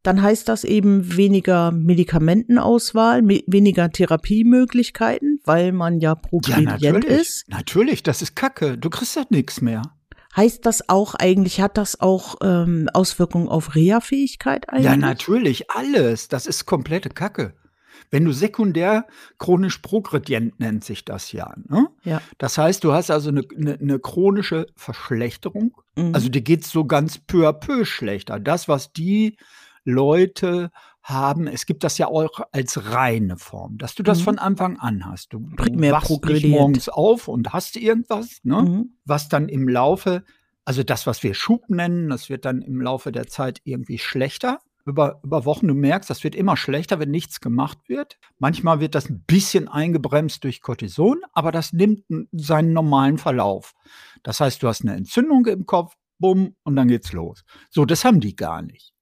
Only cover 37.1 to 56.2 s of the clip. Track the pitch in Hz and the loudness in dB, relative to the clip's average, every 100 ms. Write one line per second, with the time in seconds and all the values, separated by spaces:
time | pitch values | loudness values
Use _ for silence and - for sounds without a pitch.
37.1 | 233 - 120 117 175 - 233 220 226 240 | 2 0 -4 -4 -6 -8 -4 0 0 -2
38.1 | 214 233 - 127 165 175 185 247 _ - | -6 -8 -8 -2 0 2 0 -6 _ -4
39.1 | 147 147 147 151 135 131 123 135 185 196 | -4 -2 -2 -2 -2 0 2 2 0 -2
40.1 | 180 - _ _ _ - 131 123 123 - | -4 -8 _ _ _ -6 -4 -2 -4 -4
41.1 | 113 117 95 - 233 - 180 175 175 160 | -4 -4 -4 0 -2 0 -2 -2 -2 -2
42.1 | 139 - 131 139 127 - 131 127 131 139 | -6 -8 -8 -6 -6 -6 -6 -4 -4 -6
43.1 | 120 123 - 131 123 - 127 123 117 - | -8 -10 -6 -6 -6 -10 -10 -8 -10 -6
44.1 | 139 139 - 254 277 _ _ - 143 143 | -4 -4 -4 -6 -6 _ _ -6 0 0
45.1 | - 139 156 127 147 175 139 143 185 - | -2 -4 -2 -2 0 0 2 2 0 -4
46.1 | 139 156 - 190 143 - 139 170 175 147 | -8 -6 -2 -2 -2 -2 -6 -4 -4 -2
47.1 | 156 - - 123 120 143 - _ 262 294 | -4 -6 -10 -4 -2 -4 -8 _ -8 -8
48.1 | - _ _ 131 165 170 156 156 151 - | -16 _ _ -2 0 0 0 0 -4 -4
49.1 | 107 - 180 196 190 - 147 165 165 135 | -10 2 2 4 0 0 -2 0 -2 0
50.1 | 147 156 - 139 - - 120 104 113 190 | 0 -2 -4 -8 -8 -10 -8 -8 0 0
51.1 | 311 381 - 160 165 160 170 208 208 _ | 0 -4 -4 -2 -4 -4 2 2 2 _
52.1 | 160 - 165 147 156 165 165 160 139 135 | -8 -8 -10 0 2 4 2 2 2 2
53.1 | 151 160 127 101 98 - _ _ - - | 0 -2 -2 -2 -4 -10 _ _ -20 -20
54.1 | - - 113 143 - 123 107 113 98 98 | -16 -10 -2 -2 0 -4 -2 -4 -6 -4
55.1 | - 311 269 233 190 175 180 170 _ _ | 0 4 4 4 -2 -2 -2 -2 _ _
56.1 | _ | _